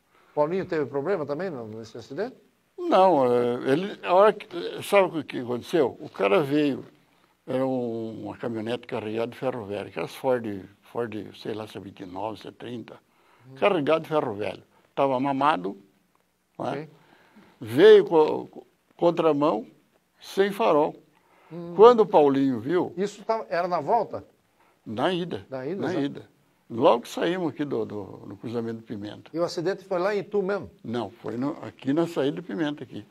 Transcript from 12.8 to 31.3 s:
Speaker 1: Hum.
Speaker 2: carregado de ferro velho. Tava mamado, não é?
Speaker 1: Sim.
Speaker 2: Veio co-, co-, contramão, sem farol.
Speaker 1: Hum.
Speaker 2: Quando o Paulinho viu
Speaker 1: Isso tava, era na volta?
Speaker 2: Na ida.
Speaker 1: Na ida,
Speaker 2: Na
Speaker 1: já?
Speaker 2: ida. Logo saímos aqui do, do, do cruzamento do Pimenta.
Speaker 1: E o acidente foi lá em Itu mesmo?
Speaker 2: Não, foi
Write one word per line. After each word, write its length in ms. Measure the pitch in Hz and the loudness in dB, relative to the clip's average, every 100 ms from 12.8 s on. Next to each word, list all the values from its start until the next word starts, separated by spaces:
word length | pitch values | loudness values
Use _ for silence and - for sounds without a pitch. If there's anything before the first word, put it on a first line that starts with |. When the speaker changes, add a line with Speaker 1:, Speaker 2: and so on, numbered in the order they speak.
| - - _ _ _ _ 123 | -14 -20 _ _ _ _ -20
Speaker 1:
Hum. 40 | 135 | 0
Speaker 2:
carregado 460 | 190 185 143 160 | 2 2 2 0
de 40 | 156 | 0
ferro 260 | 151 131 101 | -2 -2 -4
velho. 260 | 101 101 - _ _ - | -6 -8 -16 _ _ 0
Tava 220 | 139 127 | 0 2
mamado, 580 | 139 135 143 170 180 202 - _ _ _ _ _ _ - | 0 2 2 2 -4 -10 -16 _ _ _ _ _ _ -10
não 100 | 120 | -6
é? 140 | 143 | -6
Speaker 1:
Sim. 40 | 151 - _ _ _ - - - | -10 -18 _ _ _ -20 -20 -16
Speaker 2:
Veio 460 | 110 120 208 214 170 | -2 8 10 10 8
co-, 420 | 160 156 127 123 | 4 4 0 -8
co-, 160 | - - _ _ - | -16 -20 _ _ 0
contramão, 680 | 170 165 160 143 147 214 254 - _ _ _ _ | 2 4 4 4 2 0 -6 -16 _ _ _ _
sem 300 | - - 202 | -4 0 0
farol. 420 | 202 226 147 165 - _ _ _ _ - | 0 2 4 2 -2 _ _ _ _ -18
Speaker 1:
Hum. 220 | 165 170 175 | -14 -2 8
Speaker 2:
Quando 260 | 226 233 | 10 10
o 40 | 208 | 6
Paulinho 540 | 190 143 135 139 120 | 6 6 4 2 0
viu 340 | 123 180 127 175 | 0 0 0 -4
Speaker 1:
Isso 280 | 196 214 | -6 -6
tava, 220 | 208 220 - | -4 -4 -4
era 180 | 175 180 | -4 -2
na 120 | 175 | -2
volta? 420 | 143 233 190 104 - _ _ _ _ _ - | 0 0 0 -8 -12 _ _ _ _ _ -10
Speaker 2:
Na 260 | 110 156 | -2 -2
ida. 340 | 180 175 107 90 | -2 -4 -8 -10
Speaker 1:
Na 160 | 131 131 | -10 -8
ida, 160 | 196 | -6
Speaker 2:
Na 120 | 139 | -4
Speaker 1:
já? 60 | 175 | -4
Speaker 2:
ida. 300 | 143 - - _ _ _ - | -4 -8 -18 _ _ _ -12
Logo 380 | 113 151 233 233 | 2 4 4 -2
saímos 420 | - 170 185 165 | -4 -4 -2 -4
aqui 140 | - 143 | -4 -4
do, 180 | 127 104 | -4 -4
do, 180 | 104 98 110 - | -8 -10 -14 -16
do 80 | 101 | -14
cruzamento 420 | 120 117 113 113 | -8 -6 -6 -8
do 40 | |
Pimenta. 480 | - 110 104 110 - | -10 -10 -10 -14 -10
Speaker 1:
E 60 | 160 | -4
o 40 | |
acidente 400 | 170 180 165 190 - | -4 -2 -4 -6 -4
foi 120 | 180 | -2
lá 160 | 185 | -2
em 60 | 208 | -2
Itu 240 | - 208 | -4 -2
mesmo? 260 | 185 202 104 - | -2 -4 -8 -14
Speaker 2:
Não, 260 | - 131 101 | -8 -6 -6
foi 260 | - 107 | -10 -8